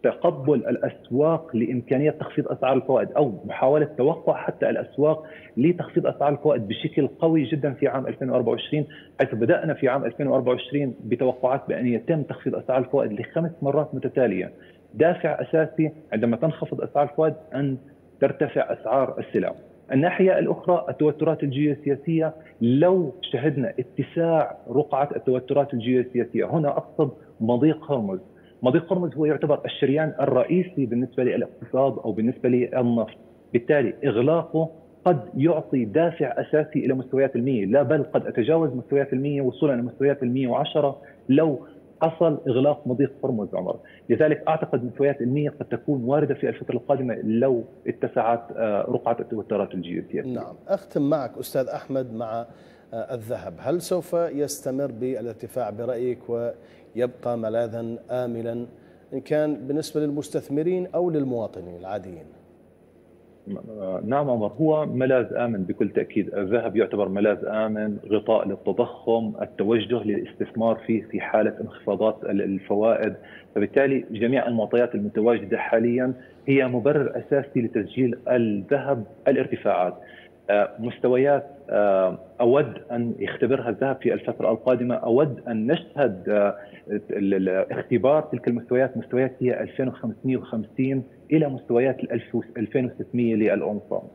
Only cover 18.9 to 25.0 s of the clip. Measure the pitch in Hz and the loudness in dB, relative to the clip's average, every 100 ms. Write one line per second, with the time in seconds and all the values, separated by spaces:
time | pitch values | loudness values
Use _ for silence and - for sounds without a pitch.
18.9 | 131 131 - - 107 90 - - - - | 2 0 -4 -4 -2 -2 -6 -18 -20 0
19.9 | 135 165 - 190 180 156 165 - 175 - | 2 2 4 4 4 2 -2 2 0 0
20.9 | 127 151 151 156 156 147 131 147 143 143 | 0 0 2 0 0 -2 0 0 0 -2
21.9 | 139 165 160 156 156 - - 117 131 170 | -2 0 0 0 -4 -20 -2 2 6 6
22.9 | 190 151 - - 123 147 139 113 - 123 | 4 0 -6 -6 -2 0 0 -4 -4 -8
23.9 | - 131 - 165 160 123 - - 120 147 | -6 -4 0 2 2 0 -4 -2 0 0
24.9 | 135 | 0